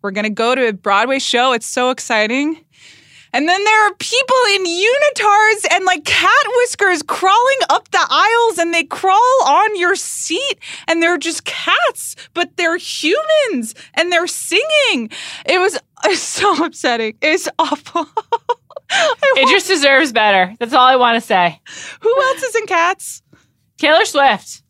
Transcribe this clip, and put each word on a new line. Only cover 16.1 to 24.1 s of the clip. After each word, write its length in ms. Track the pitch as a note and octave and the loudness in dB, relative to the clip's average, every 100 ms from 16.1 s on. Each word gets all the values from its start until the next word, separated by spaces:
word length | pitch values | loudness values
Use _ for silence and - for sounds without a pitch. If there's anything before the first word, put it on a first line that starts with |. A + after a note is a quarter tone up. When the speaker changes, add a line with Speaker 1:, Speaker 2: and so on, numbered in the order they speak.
| F4+ | -2
Speaker 1:
so 420 | - - G4 D#4 | -4 -2 0 0
upsetting. 520 | E4+ - D4 A#3 A3 A3 | -2 -4 -4 -2 -4 -2
It's 260 | D4+ E4+ - - | -2 0 -2 -4
awful. 480 | D#4 D4 - E4+ D#4 | -2 -4 -6 -8 -6
<laughs> 40 | - - A#4 - A#4+ _ - - | -8 -6 -6 -4 -8 _ -20 -4
I 240 | G5 D#5+ A#4 - - | 0 0 0 2 2
Speaker 2:
It 80 | |
Speaker 1:
wa- 60 | C4+ | 4
Speaker 2:
just 180 | G4 F#4 | 2 0
deserves 440 | F4+ C#4 C4+ C4+ | 0 4 4 2
better. 420 | A3+ G#3+ G3 F#3 A3 | 2 2 2 0 -4
That's 160 | A3+ | 0
all 120 | B3 B3+ | 4 4
I 100 | C4 | 4
wanna 240 | A#3+ A#3 | 2 0
say. 380 | - G3 F3 D3+ - - - - | 0 2 2 -2 -20 -18 -18 -4
Speaker 1:
Who 220 | A4 C5+ | 0 2
else 180 | C5 C5+ | 0 -2
is 140 | C5 A4+ | -4 -4
in 100 | G#4+ | -2
Cats? 560 | F4 E4+ G4 - - _ _ _ _ _ _ | 0 0 -2 -10 -16 _ _ _ _ _ _
Speaker 2:
Taylor 260 | C#4+ D#4+ | 2 2
Swift. 580 | G#4 | 2